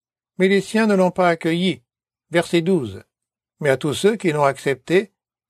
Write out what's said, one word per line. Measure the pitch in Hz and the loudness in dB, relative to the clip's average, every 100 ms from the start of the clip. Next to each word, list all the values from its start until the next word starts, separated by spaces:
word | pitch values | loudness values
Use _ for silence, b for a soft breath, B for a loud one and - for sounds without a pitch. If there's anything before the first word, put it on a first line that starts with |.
| _ _ _ - | _ _ _ -2
mais | 190 | 2
les | 196 | 2
siens | 190 220 220 | 0 0 2
ne | 196 | 2
l'ont | 185 | 0
pas | 180 175 | 0 0
accueillie. | 165 165 170 185 139 _ _ _ _ _ | 0 -2 -2 -2 -4 _ _ _ _ _
Verset | 170 165 175 | -2 0 0
douze. | 165 180 113 - - _ _ _ _ - | 0 -2 -2 -12 -20 _ _ _ _ -4
Mais | 147 | 0
à | 131 | 0
tous | 151 | 0
ceux | 131 202 226 | 0 0 0
qui | 180 | -2
l'ont | 151 | 0
acceptée, | 139 131 143 127 - 180 220 _ _ _ | 0 0 -4 -4 0 0 -2 _ _ _